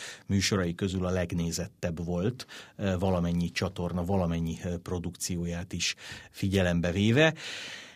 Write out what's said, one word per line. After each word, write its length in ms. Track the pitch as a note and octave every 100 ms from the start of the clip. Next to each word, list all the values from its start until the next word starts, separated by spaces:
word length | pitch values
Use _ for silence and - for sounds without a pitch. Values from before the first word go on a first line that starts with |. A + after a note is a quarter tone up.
| - - -
műsorai 480 | G2 - G2+ F2
közül 320 | E2+ G2 F#2+ F2+
a 40 |
legnézettebb 920 | F#2 F2 E2+ E2+ E2 E2+ - F2 E2
volt, 420 | E2+ F2 G#2 B2+ - - - -
eh, 220 | G2 F2+
valamennyi 520 | F#2+ F2+ E2+ F2 F2
csatorna, 540 | - F2+ F#2 F2 F2
valamennyi, 520 | F2 G2 E2+ E2 E2 E2
eh, 100 | F2+ E2+
produkcióját 960 | - F2+ E2+ - - F2 E2+ E2+ F2+
is 220 | F2 - - - - -
figyelembe 640 | - G2+ F#2+ F2+ E2+ F2
véve. 420 | F#2 G#2 B2+ D#3+ D#3+ - - - - -